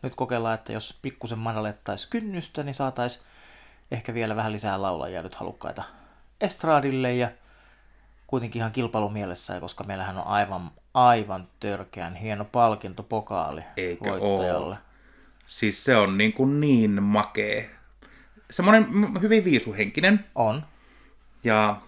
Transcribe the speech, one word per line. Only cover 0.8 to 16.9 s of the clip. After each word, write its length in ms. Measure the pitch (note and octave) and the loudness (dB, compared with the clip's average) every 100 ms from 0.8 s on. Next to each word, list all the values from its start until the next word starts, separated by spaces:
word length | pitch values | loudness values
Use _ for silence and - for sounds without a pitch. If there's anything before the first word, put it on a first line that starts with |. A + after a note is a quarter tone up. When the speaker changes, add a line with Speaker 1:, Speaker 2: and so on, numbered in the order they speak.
| - - | -8 -10
Speaker 1:
pikkusen 380 | C3+ - A2+ A2+ | -12 -10 -10 -6
madallettaisiin 720 | A2+ A2 G#2+ G#2+ - G2+ - | -4 -4 -4 -6 -8 -8 -4
kynnystä, 540 | A#3 A3 F#3 D#3+ - | -6 -4 -8 -8 -8
niin 120 | C#3+ C3 | -8 -4
saatais 500 | C3+ B2+ A#2+ - - - - - - _ _ | -4 -2 -4 -6 -10 -20 -20 -20 -20 _ _
ehkä 220 | A2+ - | -10 -6
vielä 220 | A#2 A2 A2 | -6 -4 -2
vähän 160 | A2 | -4
lisää 300 | G#2+ G#2+ G2 | -4 -4 -2
laulajia 400 | G2 E2+ D2 F2+ | -2 -4 -6 -8
nyt 140 | F2+ - | -10 -10
halukkaita 480 | F2+ - - - - - - _ _ _ | -12 -10 -12 -12 -14 -18 -20 _ _ _
estradille 720 | G3+ - E3 D3+ C#3 C3 B2+ B2 | -4 -2 2 2 2 0 0 0
ja 160 | A#2+ - _ _ _ _ _ _ _ _ - | -2 -6 _ _ _ _ _ _ _ _ -4
kuitenkin 320 | C3 A#2 A#2 | -4 -4 -4
ihan 120 | A2+ | -4
kilpailumielessä, 840 | G#2+ A#2 A2 G#2 G#2+ G2 F2+ - | -2 -2 -2 -2 -4 -6 -6 -8
ja 60 | F2+ | -8
koska 240 | F2 - | -10 -12
meillähän 340 | G2 G2 F#2+ F#2 | -8 -6 -6 -8
on 100 | - | -2
aivan, 440 | G2+ G2+ F#2 F2 - _ | 0 0 -4 -10 -16 _
aivan 540 | B2+ B2 A#2+ G2+ F#2 F2+ _ | 4 6 6 2 -8 -10 _
törkeän 560 | G#2 G2 F#2+ - E2+ F2 | -6 -6 -8 -10 -10 -8
hieno 300 | A2 G#2 G#2 | -6 -6 -4
palkintopokaali 1160 | A#2+ A#2 G#2+ G2 F2+ G#2 A2+ G#2 G2 D#2 D2+ - - | 4 4 2 -6 -12 -6 -6 -2 -4 -4 -6 -10 -6
Speaker 2:
Eikö 320 | F#2 E2+ G#2 G2 | -6 -4 -4 -2
Speaker 1:
voittajalle. 560 | G2+ G2 F2+ F2 E2+ G2 | 0 0 0 -2 -4 -10
Speaker 2:
oo? 60 | - _ - - - _ - | -14 _ -20 -20 -20 _ -14
Siis 360 | - A2 G2 | -2 -2 0
se 140 | - A#2+ | 4 4
on 200 | G2+ G2 | 4 4
niinku 280 | A2 G#2+ C3+ | 2 2 0
niin 580 | D3 D3+ B2+ A2 | 2 4 6 6